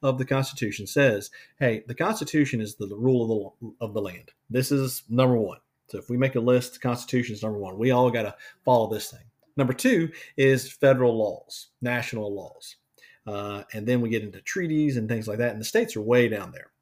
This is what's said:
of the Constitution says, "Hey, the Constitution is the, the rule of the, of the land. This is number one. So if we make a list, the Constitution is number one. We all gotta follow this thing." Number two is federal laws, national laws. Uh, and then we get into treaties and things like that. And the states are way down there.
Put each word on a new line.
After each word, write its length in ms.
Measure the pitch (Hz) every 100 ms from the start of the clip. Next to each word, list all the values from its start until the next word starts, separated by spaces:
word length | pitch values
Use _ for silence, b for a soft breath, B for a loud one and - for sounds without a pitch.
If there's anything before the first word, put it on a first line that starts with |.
of 160 | 139 127
the 60 | 131
Constitution 600 | 135 135 - 104 - 101
says, 440 | - 135 104 - B B _
"Hey, 240 | 131 110 -
the 80 |
Constitution 640 | - 170 220 151 156 139 120
is 140 | 107
the, 120 | - 101
the 100 | 101
rule 260 | 123 127
of 360 | 113 110 98 _
the, 260 | 117 - 113
of 80 |
the 80 | 104
land. 300 | 101 90 - _ _
This 200 | 120 131
is 320 | 143 131 - -
number 280 | 117 131 123
one. 220 | 101 87 _ _ _
So 80 | 98
if 140 | -
we 80 | 123
make 160 | 135
a 60 | 131
list, 340 | 117 127 123
the 60 | -
Constitution 540 | 127 120 - 127 120
is 80 | 104
number 160 | 110 104
one. 200 | 95 95
We 120 | 120
all 200 | 123 127
gotta 240 | 117 107 - B B -
follow 260 | 123 107
this 180 | 107 -
thing." 140 | - - _ _ -
Number 160 | 131
two 380 | 123 254 226 165 B B -
is 340 | 135 131 -
federal 460 | - 139 131 123 113
laws, 520 | 104 - _ - - _
national 540 | 123 123 117 117 104
laws. 420 | 101 90 - - - _ _ b b -
Uh, 360 | 101 104 101 -
and 140 | 110 107
then 160 | 123
we 80 | 117
get 120 | 110
into 200 | 104 95
treaties 560 | - - 175 156 151 127
and 100 | 110
things 180 | 117 107
like 120 | 107
that. 140 | 120
And 80 | 107
the 40 |
states 320 | 107 220 226 -
are 60 |
way 260 | 107 123 117
down 240 | 107 90
there. 180 | - - _